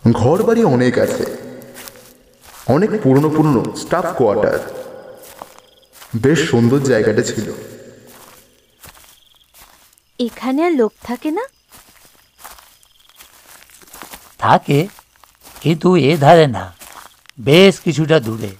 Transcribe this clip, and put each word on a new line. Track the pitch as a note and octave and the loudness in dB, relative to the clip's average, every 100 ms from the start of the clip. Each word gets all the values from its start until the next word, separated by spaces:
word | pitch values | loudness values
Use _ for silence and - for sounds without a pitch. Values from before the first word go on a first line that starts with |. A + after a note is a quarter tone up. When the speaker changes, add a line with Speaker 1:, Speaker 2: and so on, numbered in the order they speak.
| A#2 | 0
Speaker 1:
ঘর | A#2 A2 F3+ | 2 2 2
বাড়ি | A3 A3+ | 2 2
অনেক | G#3+ B2 B2 A2+ | 2 2 2 0
আছে, | - - - - - - - - - - - _ _ _ - - - | -2 -2 -6 -8 -16 -20 -20 -20 -20 -20 -20 _ _ _ -20 -12 -2
অনেক | C#3 G#3 G#3+ | 0 0 0
পুরনো | C3+ C3+ D3+ | 2 2 2
পুরনো | D3+ D#3 B2 G2+ - | 2 2 2 -2 -8
স্টাফ | - F3 E3 F3+ | -4 -4 -4 0
কোয়ার্টার। | A2+ G#3 G2 - - - - - - - - - - - _ _ _ - - A2+ | 0 2 0 -2 -6 -14 -16 -18 -20 -20 -20 -20 -20 -20 _ _ _ -20 -10 -2
বেশ | C3 E3 E3 | 0 0 0
সুন্দর | A#2+ A#2 C#3 | 2 2 2
জায়গাটা | C3+ A2+ A2 G#2+ | 2 2 2 0
ছিল। | - - - - - - - - - - - - _ _ _ _ - - - _ _ _ _ _ - _ _ _ _ - | -2 -6 -8 -12 -16 -20 -20 -20 -20 -20 -20 -20 _ _ _ _ -20 -20 -20 _ _ _ _ _ -20 _ _ _ _ -10
Speaker 2:
এখানে | A#3+ - B3+ C4+ | -10 -6 -6 -2
আর | F4 | 0
লোক | D4+ G#3+ _ | 0 -2 _
থাকে | - B3 D#4 | -12 -8 -6
না? | E4+ C5+ _ _ - _ _ _ _ _ _ - - _ _ _ _ _ _ - _ - - - - - - - - - - | -6 -8 _ _ -20 _ _ _ _ _ _ -20 -20 _ _ _ _ _ _ -20 _ -20 -20 -20 -20 -20 -20 -20 -20 -20 -6
Speaker 3:
থাকে, | G#2 C3 - C#3+ F#3+ - _ _ _ _ - - | 0 0 2 -2 -2 -10 _ _ _ _ -20 -6
কিন্তু | C#3+ E3 F3 F3+ | -4 0 2 2
এ | C3 E3 | 2 2
ধারে | C#3 E3+ D3 | 6 6 6
না, | G2+ F#2 - - - - _ - - | 0 -10 -18 -20 -20 -20 _ -20 -8
বেশ | A2+ D#3+ G3 - | 2 4 4 2
কিছুটা | - C#3 D#3 D#3+ | -4 -4 0 0
দূরে। | A2 A2 G#2+ G2 | 0 -8 -10 -14